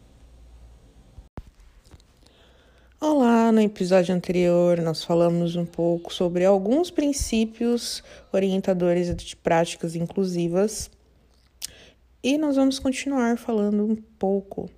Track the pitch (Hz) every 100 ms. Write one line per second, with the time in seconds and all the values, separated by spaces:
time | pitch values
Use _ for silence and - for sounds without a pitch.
0 | - - - - - - - - - -
1 | - - - - - _ - _ _ -
2 | _ _ _ _ _ _ _ _ _ _
3 | 302 294 240 233 226 220 208 208 180 185
4 | 180 180 - 180 175 175 175 175 165 160
5 | - 170 170 170 170 175 170 - 170 170
6 | 170 - 180 175 185 196 190 277 359 -
7 | 285 269 - 226 220 - 233 240 - -
8 | - - - 190 196 190 190 180 175 175
9 | 175 170 - - - 165 170 - 170 170
10 | 170 - 190 175 170 175 214 - - _
11 | _ _ _ _ _ _ - - - _
12 | _ _ 247 294 302 269 269 269 269 262
13 | 277 277 233 233 240 220 208 208 214 220
14 | - _ 190 196 196 - 180